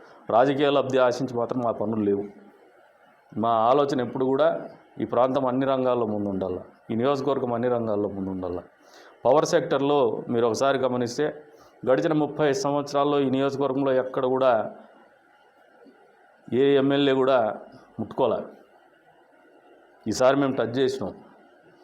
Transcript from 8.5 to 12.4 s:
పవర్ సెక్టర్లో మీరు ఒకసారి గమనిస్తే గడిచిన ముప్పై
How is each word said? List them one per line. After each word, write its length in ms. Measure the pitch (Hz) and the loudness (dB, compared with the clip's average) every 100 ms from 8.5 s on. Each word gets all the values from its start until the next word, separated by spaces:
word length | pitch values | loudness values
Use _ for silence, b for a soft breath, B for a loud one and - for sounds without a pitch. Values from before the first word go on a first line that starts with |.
| 87 - _ B B B B | -8 -12 _ B B B B
పవర్ 220 | 120 147 156 | 2 4 4
సెక్టర్లో 720 | 170 160 143 139 147 117 107 - | 0 0 -2 2 2 2 -2 -4
మీరు 180 | 117 117 | 0 0
ఒకసారి 320 | 107 139 135 | 2 0 0
గమనిస్తే 480 | 127 123 117 - 147 - - B B _ 110 | -2 -2 -4 -2 -4 -6 -18 B B _ 0
గడిచిన 240 | 139 160 | 2 2
ముప్పై 400 | 151 147 - | 0 0 0